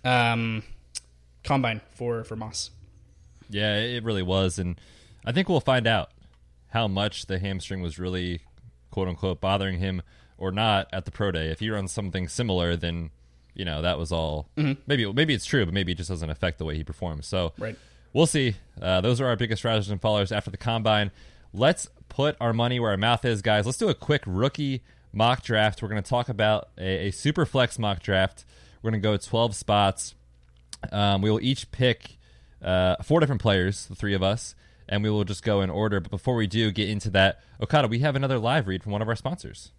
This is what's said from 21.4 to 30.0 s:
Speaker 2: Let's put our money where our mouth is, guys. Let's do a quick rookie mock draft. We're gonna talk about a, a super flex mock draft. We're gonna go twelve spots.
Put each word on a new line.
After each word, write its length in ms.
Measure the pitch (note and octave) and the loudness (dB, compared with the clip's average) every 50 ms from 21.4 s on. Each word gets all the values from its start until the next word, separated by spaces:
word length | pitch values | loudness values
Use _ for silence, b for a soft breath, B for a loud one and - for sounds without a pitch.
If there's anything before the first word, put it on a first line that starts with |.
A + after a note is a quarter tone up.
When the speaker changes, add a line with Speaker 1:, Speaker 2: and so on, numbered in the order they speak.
| b b - | b b -2
Speaker 2:
Let's 360 | G2 B2 D3+ F3 - - - - - - _ | 2 4 4 4 2 -6 -14 -16 -20 -20 _
put 280 | - - C3+ D3+ D3 - | -4 0 0 0 0 0
our 140 | A#2+ A#2 A2+ | -2 0 2
money 260 | A2+ A#2 B2 B2 B2 | 2 0 0 0 0
where 120 | A#2 G#2+ | 0 0
our 60 | G2+ | 0
mouth 280 | F#2+ G#2 A#2 A#2+ A2+ - | 2 2 2 2 2 2
is, 160 | B2 A2+ G2+ | 0 0 2
guys. 240 | G2 A2+ G#2+ G#2 G2 | 2 2 2 4 2
Let's 120 | A#2 C3 | 0 -2
do 120 | - A#3 G3+ | 0 0 0
a 40 | - | 0
quick 300 | - - - D3+ C#3+ - | 0 0 0 0 0 0
rookie 560 | G2+ F2+ F#2+ A2+ C#3+ - - D3 C#3 C3 A#2 b b b b b b - | -2 0 2 2 0 0 -2 -4 -4 -4 -6 b b b b b b 0
mock 300 | G2+ A2 A#2 B2+ - - | 2 4 4 4 2 0
draft. 400 | - A#2 G#2+ G#2+ G#2+ G2 - - | 0 2 4 4 2 2 -2 -6
We're 60 | G2 | -4
gonna 120 | G#2+ G#2+ | -4 -6
talk 280 | F#2+ - B2+ A#2+ A#2+ - | -2 0 -2 -2 0 -2
about 400 | A2 G2+ G#2+ G#2+ G#2+ G#2 - - _ | 0 2 4 4 4 2 -2 -8 _
a, 300 | - F#2 F#2+ F#2+ D#2+ F2+ | -6 -2 -2 -2 0 -2
a 40 | G2+ | -4
super 340 | F#2+ - - C#3+ D3+ F3+ D#3 | -6 -2 -2 0 2 2 0
flex 320 | - - C3+ B2 A2+ - | 2 4 2 2 2 0
mock 240 | - A2 G#2 G2 F2 | -2 -2 -2 -2 -4
draft. 440 | - - G2 F#2+ F#2+ F#2+ - - - b b b b b b b | -2 0 2 4 2 2 0 -10 -20 b b b b b b b
We're 100 | - A2 | -4 -2
gonna 100 | A2 G#2+ | -2 0
go 160 | F#2+ G#2+ G#2 | 2 2 0
twelve 360 | F#2+ - - - A2+ A#2 A#2 G2 | 0 -2 -2 2 2 2 2 0
spots. 600 | - - - G#2 G#2 G2+ G2 F#2+ - | -6 0 2 4 4 4 4 2 -2